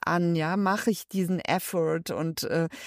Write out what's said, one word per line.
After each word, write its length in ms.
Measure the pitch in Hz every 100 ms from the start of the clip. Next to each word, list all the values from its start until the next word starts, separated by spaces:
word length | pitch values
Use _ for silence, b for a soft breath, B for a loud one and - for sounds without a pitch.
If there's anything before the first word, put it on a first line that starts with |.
| -
an, 300 | 175 175 170
ja, 220 | 156 190
mache 340 | 190 196 -
ich 160 | 196 -
diesen 320 | 190 180 185
Effort 720 | - 180 - 185 160 165 170 101
und, 280 | 160 156
äh, 260 | - 165 165 B